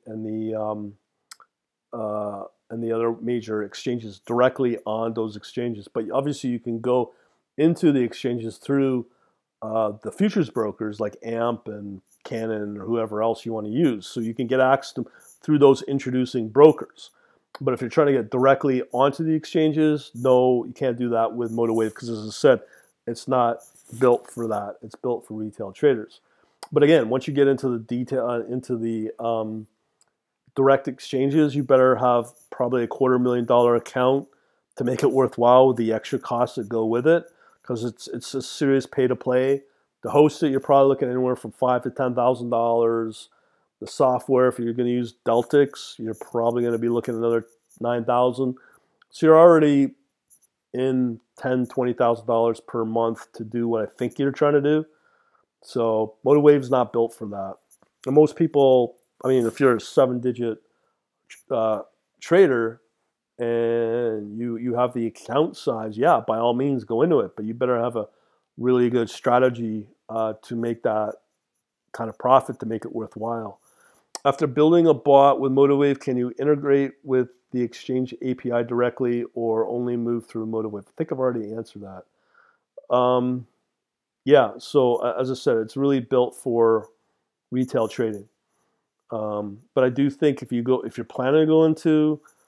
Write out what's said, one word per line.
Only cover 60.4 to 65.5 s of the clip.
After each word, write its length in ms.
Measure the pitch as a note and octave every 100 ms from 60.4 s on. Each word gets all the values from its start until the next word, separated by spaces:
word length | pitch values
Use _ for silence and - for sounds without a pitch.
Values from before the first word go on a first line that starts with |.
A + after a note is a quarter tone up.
| A#2 A2 _ _ _ _ _ _ _ - _
uh, 320 | B2 A2 G#2 - _ _ _
trader 600 | - F3+ F3 A#2+ A2+ A#2+ _ _ _ _ _ -
and 960 | A#2 A#2 A#2 A#2 A2+ A#2 A#2+ A2 G#2 G#2+
you, 200 | A#2+ A#2
you 180 | B2 A#2
have 180 | B2
the 140 | B2 A2+
account 500 | - - B2+ E3